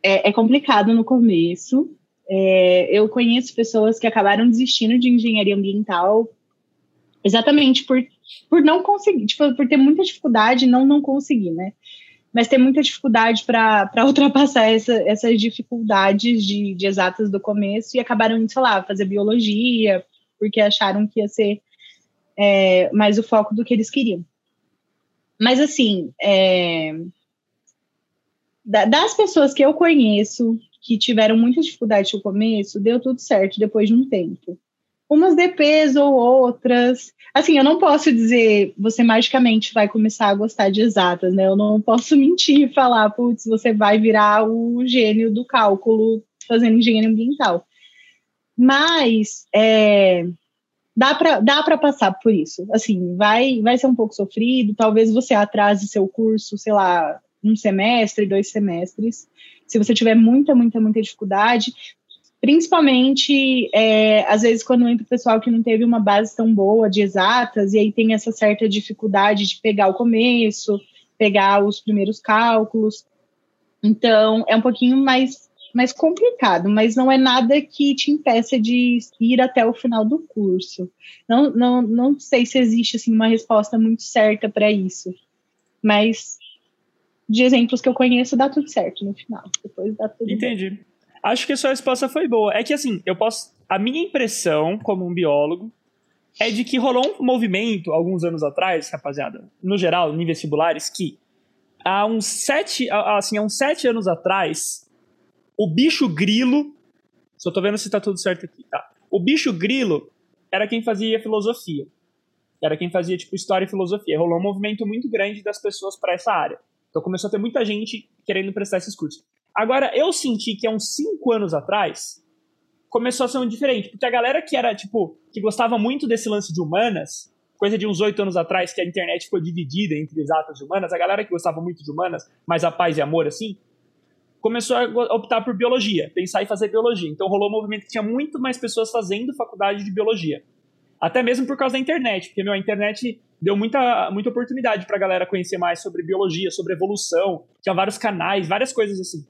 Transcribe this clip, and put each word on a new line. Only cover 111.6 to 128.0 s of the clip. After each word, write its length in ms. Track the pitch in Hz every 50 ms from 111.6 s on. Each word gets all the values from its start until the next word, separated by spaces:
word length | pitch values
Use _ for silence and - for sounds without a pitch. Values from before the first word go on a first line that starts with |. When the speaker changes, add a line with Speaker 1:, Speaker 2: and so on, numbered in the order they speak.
| - - 160 139 147 _ _ _ _ _ _ _ _ _ _ _ _ _ _ _
Speaker 2:
Era 140 | - 156 151
quem 160 | 151 180 175
fazia, 240 | 170 185 170 170 185
tipo, 180 | 175 - _ -
história 320 | 185 - - 202 185 190
e 40 | 196
filosofia. 500 | 202 196 190 175 196 208 202 - 151 151
Rolou 200 | 170 170 170 170
um 40 | 180
movimento 420 | 202 202 196 202 208 214 208 226
muito 240 | 202 214 233 254 269
grande 320 | 214 214 196 202 214 208
das 200 | 190 208 208 -
pessoas 360 | _ 208 196 - - 196 196 _
pra 160 | - 190 180
essa 200 | 180 - 233 208
área. 260 | 170 151 156 - - _ _ _ _ _ _
Então 120 | _ 160
começou 260 | 156 185 185 175 - 202
a 40 |
ter 80 | 208 202
muita 260 | 202 240 233 269 233
gente 420 | 202 208 208 220 208 - 214 - _ _ _ _
querendo 300 | - 196 190 190 196 190
prestar 240 | 214 196 196 202 185
esses 180 | 180 - 202
cursos. 280 | _ 165 147 - - _ _ _ _ _ _ _
Agora, 360 | - 220 226 247 277 269 247 - 233
eu 160 | 302 359 359
senti 420 | - - 269 233 202 - 240 220
que 120 | 202 - 240
há 40 |
uns 240 | 220 214 208 - -
cinco 360 | - 294 440 415 311 - 254
anos 200 | 226 220 208 175
atrás, 720 | 160 151 - - 196 208 196 156 - - - - - _ _ _ _ _ _ _ _ _ _ _ _ _ _ _
começou 380 | - 240 233 247 247 - 262
a 20 | 240
ser 120 | 247 262
um 80 | 254 233
diferente. 420 | 214 - 277 277 254 214 196 -
Porque 160 | - 202 -
a 60 | 247
galera 320 | 233 247 233 247 277 320 330
que 120 | - 311
era, 200 | 247 208 240 214
tipo, 420 | 196 - 196 - 226 190 151 - _ _ _
que 100 | _ 220
gostava 340 | 190 214 208 - 240 233 240 233
muito 280 | 208 233 262 285 - 240
desse 220 | 233 220 226 226
lance 240 | 214 208 202 - 160
de 80 | 170
humanas, 720 | 170 147 165 190 226 240 208 165 151 - - - - _ _ _ _ _ _ _
coisa 220 | - 202 214 208
de 80 | 185 214
uns 120 | 202
oito 220 | 160